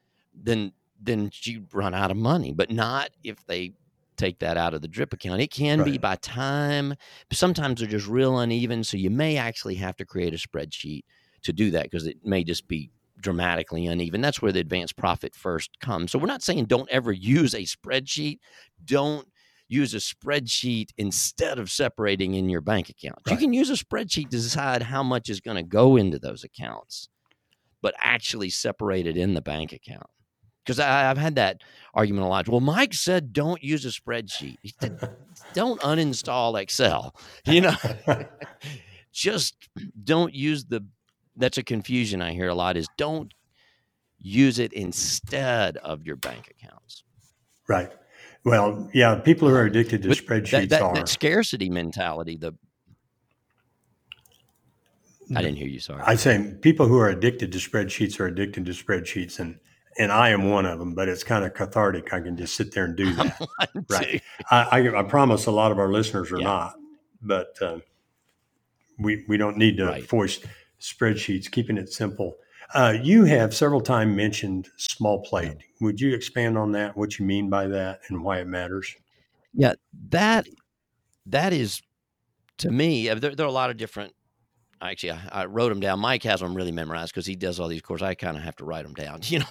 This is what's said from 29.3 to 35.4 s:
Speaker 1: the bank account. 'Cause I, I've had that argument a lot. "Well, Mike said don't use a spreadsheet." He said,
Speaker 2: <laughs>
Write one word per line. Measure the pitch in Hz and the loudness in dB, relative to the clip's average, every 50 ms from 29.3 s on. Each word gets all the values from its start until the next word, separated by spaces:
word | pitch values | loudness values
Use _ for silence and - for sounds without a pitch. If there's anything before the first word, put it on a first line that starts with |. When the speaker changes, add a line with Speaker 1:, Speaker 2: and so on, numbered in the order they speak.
| 95 | 0
Speaker 1:
the | 78 | -2
bank | 67 73 73 78 80 78 78 | -4 -4 -6 -6 -8 -10 -12
account. | - - - - - - - _ _ _ _ _ _ _ _ _ _ _ | -16 -18 -20 -20 -20 -20 -20 _ _ _ _ _ _ _ _ _ _ _
'Cause | - 127 123 | -4 -2 0
I, | 147 139 131 139 135 131 | 2 4 4 4 4 4
I've | 135 139 | 2 2
had | 151 165 151 | 0 0 2
that | 131 107 95 95 - - - - - - - - | 2 2 2 0 -2 -10 -20 -20 -20 -20 -4 0
argument | - 110 104 101 98 95 | 2 2 4 2 2 2
a | 92 | 2
lot. | 92 95 90 - | 2 0 2 2
"Well, | 113 120 | 2 4
Mike | 131 143 156 220 277 214 185 | 4 4 4 2 2 2 0
said | 151 - 170 185 180 156 123 98 | -2 0 2 2 0 0 -2 -2
don't | 143 147 156 - - - | -2 0 0 -2 -4 -4
use | 139 156 147 131 | -4 -4 -2 -2
a | 127 | -6
spreadsheet." | 110 - - - 120 117 113 95 - - - - - - - | -8 -8 -8 -6 -6 -6 -6 -8 -10 -10 -10 -12 -14 -14 -18
He | 101 - _ | -18 -8 _
said, | 135 117 - - - - - - - _ | -6 -6 -6 -8 -10 -10 -10 -16 -20 _
Speaker 2:
<laughs> | - - | -20 -20